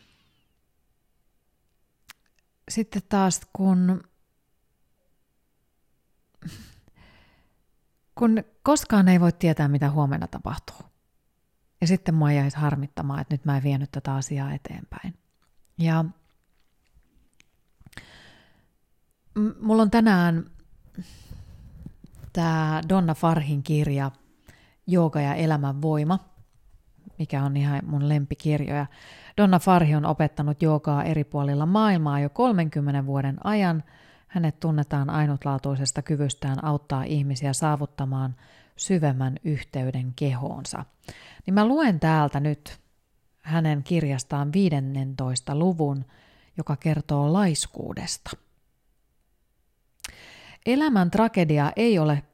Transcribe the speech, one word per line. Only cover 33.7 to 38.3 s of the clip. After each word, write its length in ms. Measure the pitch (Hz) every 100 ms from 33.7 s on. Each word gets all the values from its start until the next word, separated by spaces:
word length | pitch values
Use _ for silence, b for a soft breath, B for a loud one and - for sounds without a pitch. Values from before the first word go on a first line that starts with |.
| 160 - b b b b
Hänet 320 | 175 160 -
tunnetaan 500 | 165 151 143 143 139
ainutlaatuisesta 920 | 156 151 139 143 135 143 135 139 -
kyvystään 640 | - 147 143 - 139 135 156
auttaa 380 | 147 - 135
ihmisiä 500 | 127 151 139 127 139
saavuttamaan 840 | 135 156 147 143 - 135 135 131